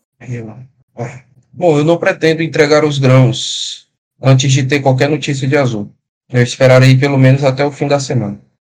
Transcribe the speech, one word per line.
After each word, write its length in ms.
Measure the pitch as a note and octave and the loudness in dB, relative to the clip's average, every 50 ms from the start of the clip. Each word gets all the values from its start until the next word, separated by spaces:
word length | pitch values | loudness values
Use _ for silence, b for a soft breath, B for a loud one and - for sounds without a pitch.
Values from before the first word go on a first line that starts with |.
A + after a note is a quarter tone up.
| _ _ _ _ | _ _ _ _
Eu, 300 | B2 B2 B2 A#2 A2 A2 A2 - - - _ _ _ _ _ | -14 -12 -12 -12 -12 -14 -16 -20 -20 -20 _ _ _ _ _
é. 280 | - B2 C3 - - _ _ _ _ _ _ - | -12 -12 -12 -12 -16 _ _ _ _ _ _ -10
Bom, 260 | - F#3 E3+ D3+ D3 | -4 0 0 0 0
eu 60 | D3+ | 2
não 120 | D#3+ E3+ | 0 0
pretendo 460 | E3+ - F#3+ E3 D3 E3 D#3+ D#3+ D#3 E3 | 0 -2 -4 -4 -2 -2 -2 -2 -2 -4
entregar 420 | D#3 C3 D#3+ D3+ D3 D3+ D3+ D3+ | -4 -2 0 0 2 2 2 0
os 140 | D3+ C#3+ C#3 | 0 -2 0
grãos 880 | C3+ B2+ B2+ C3 C3 C3 B2+ - - - - - - - - - _ _ _ _ _ _ _ _ | 2 2 4 4 4 2 0 -4 -8 -10 -10 -10 -10 -12 -14 -16 _ _ _ _ _ _ _ _
antes 300 | - C3+ C3+ C3 D3 C3+ | 0 2 2 2 2 2
de 160 | C3 D3 C3 | 0 0 0
ter 140 | C3 D3 C#3+ | 0 -2 -2
qualquer 280 | C3+ C#3 C3 B2+ C#3+ C#3+ | 0 0 0 0 0 -2
notícia 380 | D#3 C#3+ - D3+ C#3+ C3+ D3 | -2 -4 -4 -6 -6 -4 -4
de 100 | C3+ D3 | -2 0
Azul. 360 | C#3+ C3+ A#2 A2+ G#2 G#2 - _ _ _ _ _ _ _ _ B2+ | 0 0 -2 -4 -6 -10 -12 _ _ _ _ _ _ _ _ -2
Eu 100 | B2+ A#2+ | 0 0
esperarei 540 | A#2+ - - C3+ B2+ B2+ B2+ C3 C3 C3 | 0 0 2 4 4 6 6 6 6 4
pelo 220 | C3 C#3 C#3+ C#3 C3+ | 4 2 0 0 2
menos 260 | C3 C3 C3 C3+ C#3+ | 4 4 4 2 2
até 200 | C3+ C3 C3 C#3+ | 0 0 0 -2
o 80 | D3 C#3+ | -4 -4
fim 140 | - D3+ | -4 -4
da 120 | C#3+ C#3+ C#3 | -2 -2 -2
semana. 420 | C3+ - D3 A#2+ G#2 G2+ G2+ G2+ _ _ _ _ _ | -2 -4 -6 -4 -4 -6 -8 -12 _ _ _ _ _